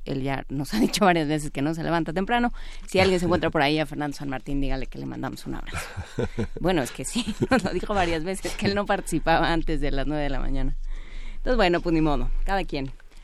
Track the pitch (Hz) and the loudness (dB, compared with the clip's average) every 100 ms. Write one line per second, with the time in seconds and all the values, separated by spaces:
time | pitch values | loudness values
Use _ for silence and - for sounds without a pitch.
0 | - 139 135 135 - 135 147 214 - - | -4 -4 -2 -4 -4 -6 -2 2 2 4
1 | 202 170 147 151 151 139 143 165 151 165 | 4 6 2 0 -2 -2 -2 -2 0 0
2 | 160 170 196 240 240 - - - - 185 | 0 -2 0 0 0 -2 -8 -10 0 4
3 | 190 180 170 170 160 160 143 156 151 147 | 4 4 2 2 2 2 4 2 0 -2
4 | 147 - 143 131 - 143 135 135 123 135 | -4 -4 -6 -6 -4 0 0 0 -4 -8
5 | 135 123 127 123 - - - 80 - - | -8 -6 -6 -8 -8 -8 -6 -8 -8 -10
6 | - - 123 - 107 - 165 180 120 - | -8 -4 -4 -2 -4 -2 0 2 0 -6
7 | 127 240 233 - - 254 185 180 214 202 | -4 -4 -4 -2 2 2 2 -2 0 0
8 | 175 165 170 190 175 - 214 202 202 190 | 2 0 -2 -4 -6 -2 0 0 0 0
9 | - 160 160 160 123 165 - 147 143 139 | 0 0 2 4 4 2 0 0 0 0
10 | 135 151 143 131 127 135 135 143 - - | 0 0 0 0 0 2 2 0 -2 -6
11 | - - - - - 247 180 170 170 160 | -6 -8 -6 -2 2 4 6 4 2 4
12 | 156 139 120 - - 196 175 147 135 - | 4 4 2 2 2 2 0 -4 -6 -8
13 | - - | -16 -18